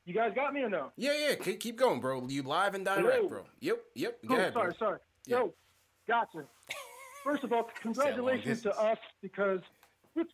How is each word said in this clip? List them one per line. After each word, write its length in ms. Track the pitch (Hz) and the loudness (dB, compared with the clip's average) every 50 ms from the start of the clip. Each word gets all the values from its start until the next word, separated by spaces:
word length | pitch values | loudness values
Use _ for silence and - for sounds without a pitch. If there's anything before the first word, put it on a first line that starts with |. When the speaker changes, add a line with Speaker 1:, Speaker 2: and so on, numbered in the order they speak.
| _ | _
Speaker 1:
you 100 | 175 175 | -4 0
guys 180 | 220 233 226 196 | 0 0 2 2
got 180 | 240 285 285 277 | 0 -2 0 0
me 60 | 285 262 | 0 0
or 60 | 220 | 0
no? 240 | 190 160 131 - - | 0 -2 -4 -6 -6
Speaker 2:
Yeah, 180 | - 214 285 294 302 302 285 | -4 -2 0 0 2 2 0
yeah. 60 | 208 | 0
Keep, 260 | - - 175 190 196 | 0 -2 -4 -4 -4
keep 160 | - 233 226 | -6 -8 0
going, 240 | 226 262 240 165 127 | 2 4 4 4 2
bro. 280 | 117 131 131 127 123 127 | 0 0 -2 -2 -2 -4
You 140 | 139 143 139 | -4 -4 -2
live 300 | 131 147 175 196 202 196 | 0 0 2 2 2 0
and 80 | 196 190 | 0 0
direct, 160 | 196 196 196 190 240 262 | 0 2 4 4 6 6
Speaker 1:
Hello? 120 | 494 415 - | 4 2 0
Speaker 2:
bro. 160 | 107 98 95 - - _ | -2 -6 -10 -12 -14 _
Yep, 220 | 117 165 226 233 - - _ | -2 -2 -2 -2 -4 -10 _
yep. 260 | 117 160 190 - - - | -4 -4 -4 -4 -8 -2
Go 60 | - | 0
Speaker 1:
Cool. 80 | 262 233 | 2 2
Speaker 2:
ahead, 140 | 185 156 113 | 2 2 2
Speaker 1:
Sorry, 160 | 233 196 175 | 2 0 0
Speaker 2:
bro. 80 | - - | 0 0
Speaker 1:
sorry. 200 | 226 208 170 - - _ _ _ - | 0 0 0 -2 -8 _ _ _ -4
Speaker 2:
Yeah. 100 | 254 - 247 | 0 2 2
Speaker 1:
Yo, 160 | 233 - - - _ _ _ _ _ _ _ _ _ | 2 0 -2 -8 _ _ _ _ _ _ _ _ _
gotcha. 380 | - 226 233 214 - - 160 139 - - _ - - - 571 539 494 494 539 539 - - 571 571 | 0 2 2 2 0 -6 -12 -14 -14 -18 _ -14 -12 -12 -10 -10 -12 -16 -16 -16 -16 -16 -6 -2
First 180 | 554 587 - - | -2 -2 0 0
of 100 | 208 233 | 0 0
all, 100 | 233 226 | 0 0
Speaker 2:
<laughs> 60 | 226 | -2
It's 60 | - - - | -8 -8 -6
that 0 | |
long 120 | 226 220 | -4 0
Speaker 1:
congratulations 680 | 247 285 294 - 254 247 262 262 247 - 247 - 240 - | 2 2 2 2 2 0 0 0 0 0 -2 -2 0 0
to 60 | 202 | -2
Speaker 2:
distance. 80 | 196 - 214 220 226 | 0 2 2 2 2
Speaker 1:
us 60 | - - - - _ | 0 -2 -12 -20 _
because 400 | - 185 - 190 202 196 190 185 - - - _ - _ _ _ _ _ _ | -14 -12 -4 0 0 0 0 0 -4 -8 -18 _ -20 _ _ _ _ _ _
we're 100 | 311 330 339 | -4 -4 -4